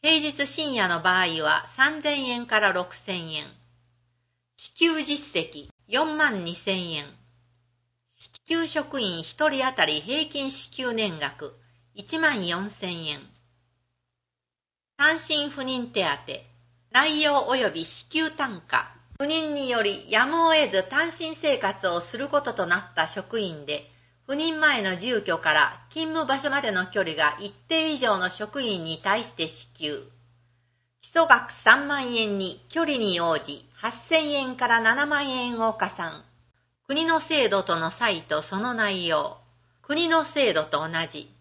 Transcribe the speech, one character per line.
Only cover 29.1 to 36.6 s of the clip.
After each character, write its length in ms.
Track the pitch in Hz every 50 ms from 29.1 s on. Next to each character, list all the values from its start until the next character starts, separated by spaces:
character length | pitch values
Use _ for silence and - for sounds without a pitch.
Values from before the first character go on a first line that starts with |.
| 202 233 233
し 80 | - -
て 160 | - 214 -
支 180 | - - - _ _
給。 320 | - 156 151 147 - - - _ _ _ _ _ _ _ _ _ _ _ _ _ _ _ _ _ _
基 60 | -
礎 200 | - - 330 330
額 240 | 285 254 226 - -
三 380 | - - - 220 233 269 285 285
万 260 | 294 277 262 247 240
円 240 | 226 226 214 202 196
に 220 | 190 180 - - - -
距 160 | - 320 330
離 120 | 311 285 254
に 220 | 226 202 180 170
応 180 | 170 170 160 151
じ 260 | - - 143 - - _ _
八 160 | - - 226
千 400 | 240 - - - 339 320 311 294 294
円 220 | 277 269 254 254
か 140 | 247 254 233
ら 120 | 233 233
七 260 | 226 220 233 269 294
万 220 | 294 302 285 285 269
円 320 | 254 254 247 247 240 226
を 120 | 226 226 220
加 160 | - 185 175
算。 340 | - - 175 165 156 151 - _ _ _ _ _ _ _